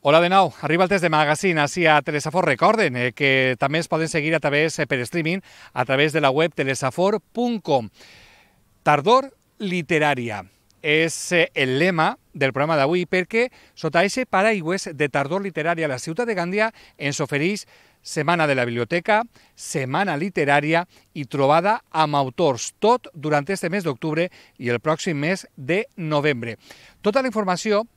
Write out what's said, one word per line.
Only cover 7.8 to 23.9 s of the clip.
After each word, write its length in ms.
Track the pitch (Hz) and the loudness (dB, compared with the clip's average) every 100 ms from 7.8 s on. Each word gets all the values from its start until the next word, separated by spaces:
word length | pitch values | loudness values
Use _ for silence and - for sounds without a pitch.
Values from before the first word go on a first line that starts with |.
| 110 _ - - - - _ _ _ _ | -2 _ -20 -20 -20 -20 _ _ _ _
Tardor 480 | - 147 147 247 269 _ _ _ | 2 2 4 2 0 _ _ _
literària 920 | 208 180 160 165 151 135 117 104 95 _ _ _ | -4 -4 -2 0 2 0 -4 -8 -12 _ _ _
és, 500 | 160 156 165 - - | 0 0 0 -4 -2
eh, 200 | 175 170 | 0 0
el 240 | - 135 131 | 0 0 2
lema 400 | 175 170 165 254 _ | 2 2 0 -2 _
del 200 | - 139 | -4 -2
programa 220 | 131 151 160 | 0 0 2
d'avui, 300 | 135 180 180 | 2 0 0
perquè 460 | 185 180 226 247 - _ - | -2 -2 -2 -4 -6 _ -8
sota 260 | 160 170 | -2 0
eixe 240 | 196 254 254 | 0 -2 -2
paraigües 640 | 190 208 214 160 190 190 147 | 0 2 0 -2 -4 -6 -4
de 120 | 147 | -2
tardor 340 | 147 139 180 | 0 -2 -4
literària, 440 | 202 165 156 170 156 | -6 -4 -4 -2 -2
la 120 | 127 | -4
ciutat 260 | 165 165 240 | -6 -6 -4
de 80 | |
Gàndia 400 | 196 175 196 220 - - _ | -2 -2 -2 -2 -4 -20 _
ens 220 | 143 143 | -6 -4
ofereix 480 | 143 143 160 202 - - _ _ | -4 -2 -2 -4 -10 -20 _ _
Setmana 460 | - - 151 175 156 | -10 -4 0 2 2
de 80 | 135 | 2
la 100 | 123 | 0
Biblioteca, 560 | 117 117 170 175 214 240 _ _ | -2 -2 -2 2 0 0 _ _
Setmana 640 | _ - 160 127 147 196 147 | _ -8 -6 -4 -2 -2 -2
Literària 720 | 190 180 143 143 147 165 175 _ _ | -4 -2 2 2 4 0 -2 _ _
i 120 | - 139 | -12 -8
Trobada 580 | 143 139 156 185 233 _ | 0 4 4 2 -2 _
amb 240 | 160 156 147 | 0 2 2
Autors, 580 | 135 - 165 120 - - | -2 0 0 0 -6 0
tot 300 | 208 240 - | 2 2 -2
durant 340 | 165 147 147 143 | -10 -2 -2 0
este 220 | 196 175 | -4 -4
mes 140 | 196 | -4
d'octubre 480 | 165 | -4